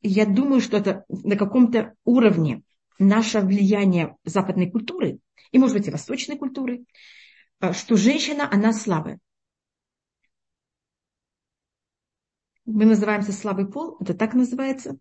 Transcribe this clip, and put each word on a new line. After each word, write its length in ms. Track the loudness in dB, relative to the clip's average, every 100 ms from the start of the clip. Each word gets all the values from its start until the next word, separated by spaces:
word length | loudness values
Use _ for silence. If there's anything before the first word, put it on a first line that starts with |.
я 240 | 0 2 2
думаю, 340 | 2 2 2
что 160 | 2 -2
это 280 | -2 -4 _
на 280 | -8 -4 -2
каком-то 580 | 0 2 2 2 -4 _
уровне 580 | 0 4 4 4 -2 -4 _ _ _ _
наше 420 | 4 4 0 0
влияние 760 | 0 2 2 4 2 2 -2 -8
западной 460 | -4 -4 -2 -2 -2
культуры, 480 | -4 -8 -6 -6 -6 _ _ _
и, 60 | 4
может 180 | 4 2
быть, 120 | -2
и 20 |
восточной 460 | -8 -8 -8 -8 -8
культуры, 480 | -8 -6 -8 -8 -12 _ -20 -20 -20 _ _ _
а, 140 | -6
что 240 | -6 0 2
женщина, 520 | 4 2 -4 -4 -2
она 220 | 0 0
слабая. 460 | -2 -4 -4 -4 -14 _ _ _ _ _ _ _ _ _ _ _ _ _ _ _ _ _ _ _ _ _ _ _ _ _ _ _ _ _ _ _ _ _ _
Мы 200 | -6 2
называемся 480 | 4 4 2 0 -4
слабый 380 | -6 -6 -4 -4
пол, 260 | -6 -12 -10
это 120 | -8
так 200 | -4 -2
называется. 640 | 0 0 -2 -6 -6 -10 -16